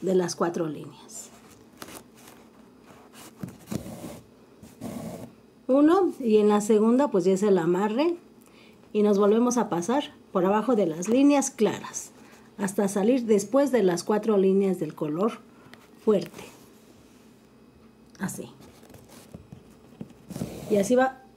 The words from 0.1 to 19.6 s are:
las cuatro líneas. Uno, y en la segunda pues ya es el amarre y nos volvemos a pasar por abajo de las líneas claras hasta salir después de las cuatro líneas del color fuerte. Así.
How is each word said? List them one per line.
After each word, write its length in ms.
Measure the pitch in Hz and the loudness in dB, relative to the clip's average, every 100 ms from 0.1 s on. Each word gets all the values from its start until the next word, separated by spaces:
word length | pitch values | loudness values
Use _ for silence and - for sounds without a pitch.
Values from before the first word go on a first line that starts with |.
las 200 | 185 170 - | 0 -2 -4
cuatro 300 | 170 170 160 | -4 -4 -6
líneas. 640 | 156 147 - - - - - - - - - - - - - - - - - - - - - - - - - - - - - - - - - - - - - - - - - - - - - - _ - | -10 -16 -20 -20 -20 -20 -20 -20 -20 -20 -20 -20 -20 -20 -20 -20 -20 -20 -20 -20 -20 -20 -20 -20 -20 -20 -16 -16 -16 -12 -12 -12 -16 -16 -18 -20 -20 -20 -20 -20 -16 -14 -12 -12 -14 -16 -20 -20 _ 0
Uno, 460 | 269 302 381 330 - | 4 4 4 0 -2
y 180 | 240 214 | 2 4
en 100 | 208 | 4
la 120 | 208 | 2
segunda 500 | 208 208 226 247 285 | 4 4 4 2 2
pues 140 | 190 | 2
ya 80 | 180 | 2
es 100 | 190 | 2
el 160 | 208 185 | 2 2
amarre 580 | 165 175 208 226 339 339 - - - - - - - | 2 0 0 0 -2 -4 -10 -20 -20 -20 -20 -20 -6
y 100 | 214 | 0
nos 160 | 208 202 | 2 4
volvemos 380 | 202 226 247 247 | 4 4 2 0
a 120 | - | -2
pasar 460 | 170 170 277 - - - | -4 -2 -2 -4 -12 -6
por 120 | 190 185 | -2 0
abajo 300 | 214 214 214 | 0 0 0
de 100 | 170 | 0
las 220 | 156 190 | -2 -2
líneas 420 | 254 285 285 262 | 2 4 4 0
claras 600 | - 202 - - - - - - - - - | 0 -2 -2 -10 -14 -16 -20 -20 -20 -18 -8
hasta 320 | 196 - 196 | -6 -2 -2
salir 360 | 202 214 262 | 0 0 2
después 480 | 226 202 208 277 277 | 2 0 2 0 2
de 100 | 240 | 2
las 220 | 185 175 | 2 0
cuatro 340 | - 208 220 196 | -2 -2 0 2
líneas 400 | 190 196 196 175 | 4 2 0 -2
del 160 | 156 | -6
color 460 | - 151 160 220 - - - - - - - | -6 -6 -2 -4 -4 -18 -20 -20 -20 -20 -6
fuerte. 400 | 220 196 165 - - - - - - - - - - - _ _ _ - - _ _ - | 0 0 -2 -12 -20 -20 -20 -20 -20 -20 -20 -20 -20 -20 _ _ _ -20 -20 _ _ -12
Así. 300 | 190 - - - - - - - - - - - - - | -10 -10 -16 -18 -20 -20 -20 -20 -20 -20 -20 -20 -20 -20